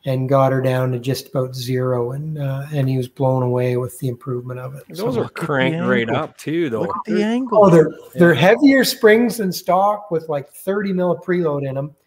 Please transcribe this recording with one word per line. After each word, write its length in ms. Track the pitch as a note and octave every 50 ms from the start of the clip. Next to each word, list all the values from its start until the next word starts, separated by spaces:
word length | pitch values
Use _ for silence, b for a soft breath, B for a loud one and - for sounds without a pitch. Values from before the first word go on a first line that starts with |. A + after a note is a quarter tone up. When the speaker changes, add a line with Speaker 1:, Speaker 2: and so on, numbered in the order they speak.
| _
Speaker 1:
and 220 | C#3 C3 C3 C3
got 240 | B2+ C#3 C3+ C3+ C3
her 100 | C3+ C3
down 300 | C3 C3 B2+ B2+ B2+ B2+
to 80 | B2+ A#2+
just 300 | A#2+ C3+ C3 - - -
about 260 | - A#2+ B2+ B2+ B2+
zero, 560 | C3 B2 B2 C3 B2+ B2+ B2+ B2+ B2 A#2+ B2
and, 260 | C3+ C#3+ D3+ D#3 D#3 D3
uh, 260 | C#3+ C3+ C3+ C3+ C#3+ D3+ D3+
and 160 | C#3+ C3 C3
he 80 | C3
was 100 | C3 B2
blown 360 | B2 _ - C3+ C3 C3 C3 B2+
away 340 | B2 B2 B2 B2 B2+ B2
with 200 | B2 B2+ A#2+ - -
the 80 | -
improvement 520 | C3 A#2+ A#2+ - C3+ B2 B2 B2 B2+ B2+ B2+
of 140 | B2+ C3 C3+
it. 80 | C#3 - -
Speaker 2:
Those 80 | D#3+
Speaker 1:
So 80 | E3 G#3
Speaker 2:
are 40 | B3
Speaker 3:
Look 260 | B3+ A3+ - - _
at 40 | -
the 40 | E3+
Speaker 2:
cranked 340 | D#3 D3 C3+ C3 - D#3+ E3
right 180 | F3 - B2+ A#2+ A#2 A2+
Speaker 3:
angle. 60 | B2
Speaker 2:
up 220 | C3+ D#3 C#3+ -
too, 320 | - - C#3+ D#3 E3+ E3+ C#3
though. 100 | A2+ A2
Speaker 3:
Look 80 | F3 -
at 140 | - G#3 -
the 80 | G#3+ G#3+ G#3
Speaker 2:
They're 80 | G#3
Speaker 3:
angle. 380 | G#3+ A#3 B3 C4 A#3 G#3+ G#3+ G#3
Speaker 1:
Oh, 40 | F#3+
they're, 220 | E3 E3 D#3 D#3 - - - - -
they're 180 | - F3 E3+ D#3+
Speaker 2:
Yeah. 60 | B2
Speaker 1:
heavier 440 | D#3 F#3 A3+ A#3 D4 C#4 C4+ C4 A#3
springs 540 | - - - - G#3+ G#3+ A3+ A#3+ A#3 -
than 140 | - G#3 F#3
stock 580 | E3+ - - - F3 F#3 G3 G#3 G#3+ G3+ - -
with, 180 | E3+ D#3+ D#3+
like, 220 | D#3+ D3+ C#3+ C3+ _
thirty 420 | _ - - F#3+ G3 G#3 G3+ G3+
mil 200 | F#3+ F3+ F3+ F3+
of 100 | E3+ E3+
preload 460 | - - F3 F3+ E3+ D#3 C#3+ C#3+ C#3 C3+
in 80 | C3
'em. 180 | C3+ C#3+ D3+ C#3+ _ _